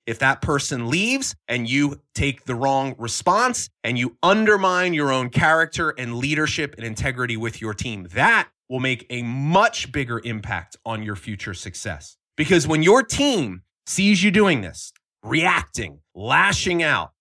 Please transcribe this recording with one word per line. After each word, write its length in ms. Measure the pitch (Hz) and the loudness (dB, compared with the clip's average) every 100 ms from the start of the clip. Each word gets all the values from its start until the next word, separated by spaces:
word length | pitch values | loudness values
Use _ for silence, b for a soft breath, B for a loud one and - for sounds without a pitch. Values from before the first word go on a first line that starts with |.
| - | -8
If 120 | 113 | -2
that 240 | 135 139 | 0 0
person 480 | - 143 - 131 117 | 0 -2 -2 -4 -2
leaves 440 | 165 220 269 269 - - | -2 0 -2 -4 -10 -6
and 180 | 123 117 | -4 -2
you 360 | 135 143 143 _ | 0 0 -2 _
take 300 | - 143 131 | -4 -2 -4
the 100 | - | -6
wrong 400 | 120 135 135 135 123 | -2 0 0 -2 -6
response 720 | 117 - - 196 254 240 - _ | -8 -2 2 2 2 -2 -8 _
and 160 | 117 123 | -4 -2
you 200 | 123 - | -2 0
undermine 680 | 175 214 214 208 190 180 180 | 2 4 4 4 4 2 0
your 180 | 160 143 | 0 0
own 200 | 131 123 | 0 0
character 640 | 147 160 160 160 - 160 139 | 2 4 4 2 0 -4 -4
and 200 | 123 120 | -6 -4
leadership 580 | 139 151 151 - 147 - | -2 0 0 -2 -6 -8
and 80 | |
integrity 540 | 113 110 139 123 123 110 | -10 -4 -4 -2 -4 -4
with 240 | 113 - | -6 -6
your 100 | 110 | -8
team, 340 | 104 127 107 90 | -6 -8 -8 -8
that 380 | 92 175 220 - _ - | 0 2 2 0 _ -10
will 120 | 127 | -4
make 260 | 131 127 - | -2 -4 -6
a 140 | 123 | -8
much 680 | 120 127 147 180 220 - - | -6 -2 2 4 4 0 -8
bigger 280 | 143 123 113 | -6 -4 -6
impact 520 | 120 110 104 95 - - | -6 -8 -6 -8 -8 -14
on 180 | 117 110 | -10 -8
your 140 | 107 98 | -8 -10
future 380 | - 104 - | -10 -10 -10
success. 640 | 90 95 - 104 78 - _ _ - | -12 -12 -12 -10 -10 -14 _ _ -4
Because 300 | 156 175 143 | 2 2 4
when 160 | 156 | 2
your 200 | 165 233 | 6 6
team 600 | 247 - 285 233 120 92 - _ - | 6 0 2 2 -2 -6 -16 _ -8
sees 360 | - 196 202 | 0 4 4
you 80 | 202 | 4
doing 300 | 190 196 139 | 4 4 2
this, 320 | 90 - - - _ _ | -2 -12 -18 -20 _ _
reacting, 800 | 104 147 175 170 - - 95 73 _ | -4 0 2 0 -2 -8 -10 -12 _
lashing 680 | - 107 147 190 - 190 170 | -10 0 2 2 0 0 0
out, 300 | 160 117 80 _ | 2 0 -2 _